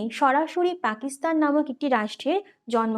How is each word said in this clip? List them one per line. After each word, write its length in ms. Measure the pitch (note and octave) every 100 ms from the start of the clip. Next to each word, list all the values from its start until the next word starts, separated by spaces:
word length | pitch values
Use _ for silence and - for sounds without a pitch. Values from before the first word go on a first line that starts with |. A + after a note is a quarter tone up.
| A3 A3+
সরাসরি 520 | C#4+ C#4 D#4 F4+ F4+ F4+ -
পাকিস্তান 480 | D#4+ C4+ C4+ E4 D#4+
নামক 220 | D4+ D4 D4
একটি 180 | B3 D4
রাষ্ট্রের 500 | A#3+ G#3+ - C4 F#4 G4+ _ -
জন্ম 260 | A3+ A3+